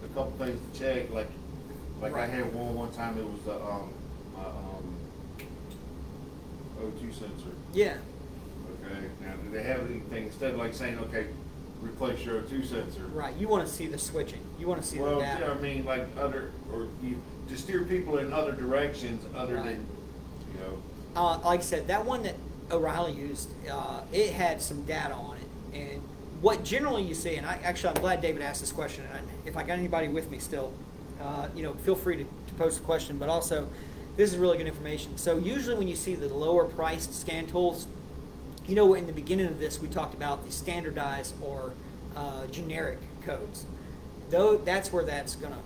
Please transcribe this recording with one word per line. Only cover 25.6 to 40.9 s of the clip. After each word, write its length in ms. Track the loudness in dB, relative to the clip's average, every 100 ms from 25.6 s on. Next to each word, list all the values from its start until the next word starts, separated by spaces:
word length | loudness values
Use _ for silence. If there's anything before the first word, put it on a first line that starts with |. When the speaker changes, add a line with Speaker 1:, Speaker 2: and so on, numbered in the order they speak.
| -8 -8
Speaker 2:
And 240 | -6 -8 -10 -12 -10 6
what 200 | 6 6
generally 400 | 2 2 4 2
you 100 | 0
see, 220 | -2 -2 -2
and 100 | -2
I, 80 | 0
actually, 320 | 0 2 2 4
I'm 60 |
glad 180 | 4 4
David 220 | 2 0
asked 180 | -2 -2
this 120 | -4
question, 320 | 6 6 6 -8
and 80 |
I, 340 | -8 -8 -8 -6
if 80 | -4
I 60 |
got 160 | 0 2
anybody 300 | 6 6 6
with 220 | 4 0
me 80 | -4
still, 340 | -2 -2 -2 -4 -10 -10 -10 -6
uh, 260 | -4 -2 -2
you 80 | -2
know, 100 | -4
feel 200 | 2 4
free 220 | 6 4 2
to, 80 |
to 300 | -2 -8 -8 4
post 220 | 4 4
a 20 |
question, 340 | 2 2 2 -2
but 100 | 4
also, 380 | 4 4 0 0 -6 -8 -10 -4 6
this 160 | 6
is 60 | 8
really 200 | 8 8
good 80 | 4
information. 500 | -2 -4 -4 -4 0
So 200 | 4 4
usually 380 | 4 2 2 2
when 120 | 2
you 80 | 0
see 180 | -2
the 140 | 0 0
lower 320 | 2 6 8
priced 500 | 6 2 0 0 -4
scan 320 | -4 -4 -4 0
tools, 400 | 4 4 4 -6 -10 -10 -10 -10 -12 -12 -10 2
you 80 |
know, 200 | 10 10
in 120 | 10 4
the 60 |
beginning 340 | -4 2 4 4
of 140 | 2
this, 200 | -2 -2
we 60 | -4
talked 280 | -2 -4
about 300 | -2 -2 -2
the 60 | -4
standardized 840 | -6 -2 -2 -2